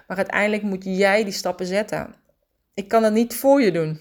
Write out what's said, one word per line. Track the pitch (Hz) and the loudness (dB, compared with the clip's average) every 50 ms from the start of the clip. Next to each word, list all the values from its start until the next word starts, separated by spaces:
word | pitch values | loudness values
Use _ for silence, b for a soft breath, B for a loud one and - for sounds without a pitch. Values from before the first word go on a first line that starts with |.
| B | B
Maar | - 190 | -8 -6
uiteindelijk | 190 185 - - 190 202 214 208 208 208 | -6 -4 -2 0 0 0 0 0 -2 -4
moet | 202 190 185 190 | -4 -6 -6 -6
jij | 190 185 185 196 196 196 220 220 | -4 0 2 2 4 4 2 0
die | 196 185 | -2 -6
stappen | - - 180 180 - 185 | -6 -6 -6 -6 -6 -6
zetten. | 180 185 202 214 - 156 156 - - - _ _ _ _ _ _ _ _ _ _ _ _ | -4 -4 -4 -4 -4 -6 -8 -8 -10 -14 _ _ _ _ _ _ _ _ _ _ _ _
Ik | 202 196 | -12 -4
kan | - 226 226 | 0 2 2
dat | 220 214 214 | 4 4 2
niet | 226 240 233 - | 2 0 0 -2
voor | - - 277 277 285 | 0 4 4 4 6
je | 247 190 | 4 4
doen, | 160 170 160 156 156 - | 2 0 -2 -2 -4 -8